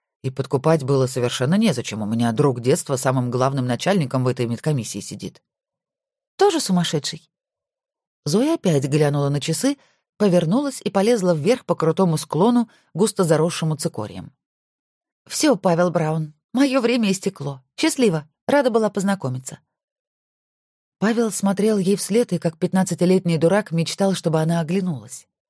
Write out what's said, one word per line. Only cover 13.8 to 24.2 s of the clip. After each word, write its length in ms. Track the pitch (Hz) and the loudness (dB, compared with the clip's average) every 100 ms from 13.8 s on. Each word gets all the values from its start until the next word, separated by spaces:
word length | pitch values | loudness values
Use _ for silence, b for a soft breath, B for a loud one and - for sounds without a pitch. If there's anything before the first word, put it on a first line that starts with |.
| 165 - 107 95 - _ _ _ _ _ _ _ _ _ - | -4 -6 -10 -10 -16 _ _ _ _ _ _ _ _ _ -10
"Всё, 280 | - 302 240 | 0 2 2
Павел 360 | 190 170 180 | 2 2 2
Браун, 420 | 170 156 160 156 - _ | 0 -2 -2 -6 -12 _
моё 280 | 240 277 262 | 0 2 2
время 300 | 233 247 214 | 2 2 0
истекло. 500 | 196 196 - 143 135 _ - | -2 -4 -6 -8 -10 _ -4
Счастливо, 500 | 320 311 240 165 - _ - | -2 2 2 0 -4 _ 0
рада 240 | 285 254 | 0 2
была 180 | 226 214 | 2 0
познакомиться". 680 | 208 190 196 131 127 131 - _ _ _ _ _ _ _ _ _ _ _ _ _ _ | 0 -2 -2 -4 -8 -10 -16 _ _ _ _ _ _ _ _ _ _ _ _ _ _
Павел 320 | 202 233 226 | 0 2 0
смотрел 460 | 180 196 190 214 214 | 0 -2 0 0 2
ей 200 | 180 202 | 2 0
вслед 340 | - 208 247 | 0 0 0
и, 60 | 170 | -2
как 180 | 165 - | -4 -2
пятнадцатилетний 800 | 180 190 185 170 180 185 180 165 | 0 0 0 0 2 2 2 2
дурак, 340 | 165 196 208 | 2 2 0
мечтал, 440 | 165 156 - 196 | -2 -2 -2 -2
чтобы 260 | 185 | 0